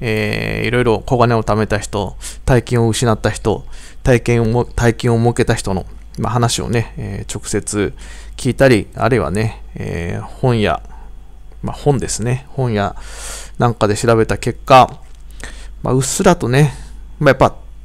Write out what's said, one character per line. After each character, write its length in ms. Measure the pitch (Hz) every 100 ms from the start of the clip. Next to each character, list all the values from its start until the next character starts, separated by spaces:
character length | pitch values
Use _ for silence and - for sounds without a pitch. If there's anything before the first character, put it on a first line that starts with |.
え 640 | 120 107 104 110 110 107
ー、 40 | 110
い 20 |
ろ 100 | 123
い 20 |
ろ 160 | 120 104
小 180 | - 123
金 180 | 120 113
を 60 |
貯 140 | 107 107
め 100 | 107
た 140 | 104
人、 360 | - 104 95 - - - -
大 160 | 127
金 180 | - 120
を 80 | 117
失 240 | 107 120
っ 80 | 107
た 100 | 107
人、 360 | - 113 92 - - - -
体 160 | - 120
験 220 | - 117
を 20 |
も-、 200 | 113 120
大 300 | - - 120
金 180 | 117 120
を 60 | 117
儲 160 | 117
け 100 | 120
た 100 | 117
人 200 | 110 -
の、 100 | 92 - - - -
ま 140 | 107
あ、 20 |
話 300 | 117 120 -
を 80 | 62
ね、 240 | 120 110 -
え 280 | 101 101 104
ー、 80 |
直 140 | 104 -
接 440 | 104 - 104 95 - - - - -
聞 140 | 131
い 40 |
た 140 | - 135
り、 180 | 110 -
あ 140 | - 113
る 80 | 123
い 20 |
は 140 | 76
ね、 300 | 95 110 - -
え 440 | - 104 87 85 98
ー、 20 |
本 380 | 107 - 131 117
や、 200 | 98 73 - - - - - - - -
ま 120 | 95
あ、 40 | -
本 220 | 147 131
で 100 | 82
す 140 | -
ね。 240 | 113 127 -
本 220 | - 127
や 220 | 104 101 - - - - - - -
な 100 | 120
ん 60 |
か 140 | 110 104
で 80 | 101
調 200 | 113 113
べ 100 | 110
た 120 | 98
結 220 | - -
果、 360 | - 131 120 - - - - - - - - -
ま 80 | 110
あ、 40 |
う 40 | 131
っ 40 |
す 200 | 131 -
ら 140 | 180 175
と 120 | 120
ね、 260 | 131 151 - - - - -
ま 80 | 147
あ、 40 |
や 40 |
っ 20 | 131
ぱ 200 | 135 - - -